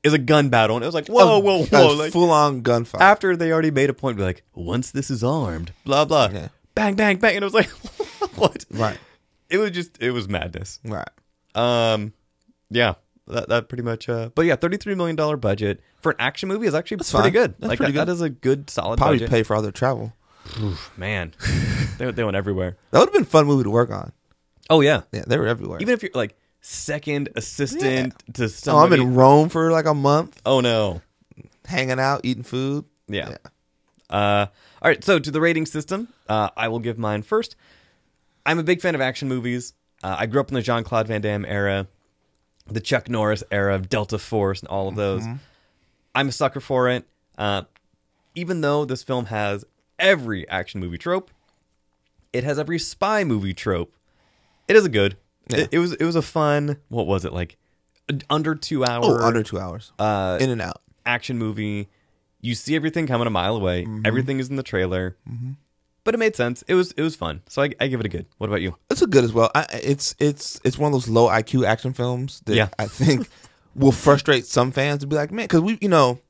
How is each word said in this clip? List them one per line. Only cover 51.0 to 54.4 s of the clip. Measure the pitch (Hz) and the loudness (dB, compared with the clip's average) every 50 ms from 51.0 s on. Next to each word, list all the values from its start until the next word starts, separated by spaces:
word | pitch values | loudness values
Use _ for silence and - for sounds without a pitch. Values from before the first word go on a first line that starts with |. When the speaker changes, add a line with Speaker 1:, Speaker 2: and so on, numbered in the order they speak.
| - 170 180 190 185 _ _ _ _ _ _ _ _ _ _ _ _ _ _ _ _ _ _ _ _ _ - | -4 -2 -2 -2 -4 _ _ _ _ _ _ _ _ _ _ _ _ _ _ _ _ _ _ _ _ _ -6
Speaker 1:
it | 123 123 | -6 -4
has | 147 143 143 | -2 -4 -4
every | 151 147 170 160 | -4 -4 -4 -6
spy | - - - _ 190 202 214 214 196 | -6 -8 -6 _ -2 0 0 0 0
movie | 151 117 107 98 98 87 | 0 -2 -2 -2 -4 -6
trope. | - - 107 95 85 85 _ _ _ _ _ _ _ _ _ _ _ | -6 -4 -4 -2 -2 -4 _ _ _ _ _ _ _ _ _ _ _